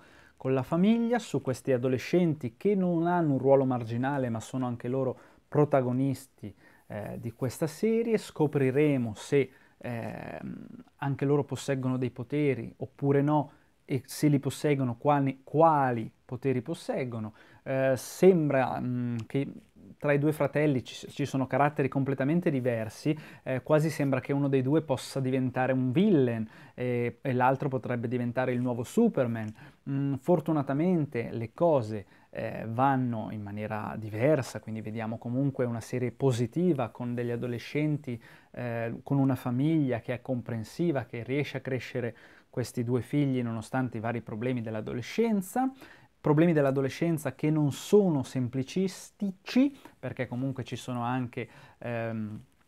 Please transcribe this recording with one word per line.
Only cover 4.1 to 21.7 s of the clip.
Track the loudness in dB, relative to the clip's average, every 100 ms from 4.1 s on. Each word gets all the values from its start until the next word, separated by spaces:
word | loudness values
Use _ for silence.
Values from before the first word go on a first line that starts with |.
| 0 -2
ma | -4
sono | -6 -4 -4
anche | -4 -4
loro | -2 -2 -4 -12 _ -2
protagonisti, | 2 4 4 2 0 0 -2 -8 _ -16 -16 -20 -20 -12
eh, | -10 -8 -8
di | -10
questa | -6 -6 -2 -6
serie. | 0 2 2 2 0
Scopriremo | 0 0 2 4 2 4 4 4 0
se, | -6 0 2 2 -4 _ -14
ehm, | -8 -6 -8 -8 -10 -12 -12 -12 -14 -20 -18 -6
anche | -4 0 2
loro | 0
posseggono | 0 -4 -4 -2 -2 -2
dei | -4
poteri | -6 -6 0 0 0 -4 -10
oppure | -12 -2 2 4
no, | 4 2 0 -8 _ _ -6
e | -6 -6
se | 0 4
li | 4
posseggono | 2 -2 0 2 0 0
quali, | 2 2 2 -2
quali | -2 4 6 6 2 0 -4 -12 -12
poteri | -4 0 0
posseggono. | -2 -6 -4 -4 -4 -6 -8 -12 -20 -14
Eh, | -4 0 2 2
sembra, | -4 4 6 8 4 2 2 -2
mm, | -4 -4 -4 -6 -4
che | -4 -4 -8 -20 -20 -20 -6
tra | 0
i | 2
due | 2
fratelli | 0 0 2 2 0
ci, | -4 -14 -12
ci | -6 -4
sono | -2 0
caratteri | 2 2